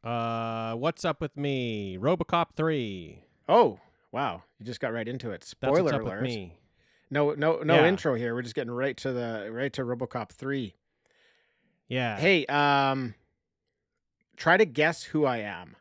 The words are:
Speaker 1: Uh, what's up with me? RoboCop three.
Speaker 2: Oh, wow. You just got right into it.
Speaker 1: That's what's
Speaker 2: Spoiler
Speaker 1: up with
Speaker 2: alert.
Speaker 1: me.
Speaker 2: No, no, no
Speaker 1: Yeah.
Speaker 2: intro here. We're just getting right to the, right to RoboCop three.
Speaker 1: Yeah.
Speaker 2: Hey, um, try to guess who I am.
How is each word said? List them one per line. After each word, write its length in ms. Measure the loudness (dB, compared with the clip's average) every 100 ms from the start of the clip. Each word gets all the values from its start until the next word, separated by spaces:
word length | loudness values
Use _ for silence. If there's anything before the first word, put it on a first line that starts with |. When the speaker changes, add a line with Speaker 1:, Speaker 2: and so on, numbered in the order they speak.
Speaker 1:
Uh, 680 | -4 -4 -2 -4 -4 -4 -6
what's 300 | -2 -4 -2
up 160 | -4 -4
with 160 | -6 -4
me? 600 | -2 -2 -2 -4 -6 -2
RoboCop 520 | 0 0 0 -2 -2 -2
three. 680 | -2 0 -4 -8 -12 -18 _ _ 4
Speaker 2:
Oh, 320 | 6 6 2 _ _ _
wow. 320 | -4 -4 -4 _ _
You 60 | -12
just 140 | -6
got 120 | -4
right 140 | -4 -6
into 220 | -6 -8
it. 100 | -10
Speaker 1:
That's 140 | -12 -4
what's 180 | 2 4
Speaker 2:
Spoiler 160 | 4
Speaker 1:
up 80 | 0
with 80 | -2
Speaker 2:
alert. 100 | -4
Speaker 1:
me. 340 | -4 -4 -10 -18 _ _ _ _ _
Speaker 2:
No, 220 | 0 0
no, 260 | 2 0 0
no 120 | 4
Speaker 1:
Yeah. 140 | 6 6
Speaker 2:
intro 260 | 4 0
here. 200 | 0 -2
We're 80 | -4
just 120 | -4
getting 160 | -6 -4
right 260 | -2 -2 -2
to 140 | -4
the, 360 | -4 -4 -6 -8
right 220 | -6 -6
to 80 | -4
RoboCop 480 | -4 -4 -4 -6 -8
three. 460 | -10 -6 -4 -6 _ _ _ _ _ _ _ _ _ _ _ _
Speaker 1:
Yeah. 280 | -2 -2 0
Speaker 2:
Hey, 280 | 4 4 2
um, 680 | 2 4 4 2 0 -4 -10 _ _ _ _ _ _ _ _ _ _ _ -2
try 200 | 4 6
to 80 |
guess 380 | 4 4 0 0
who 220 | -4 2
I 140 | 2 0
am. 360 | -4 -8 -12 -20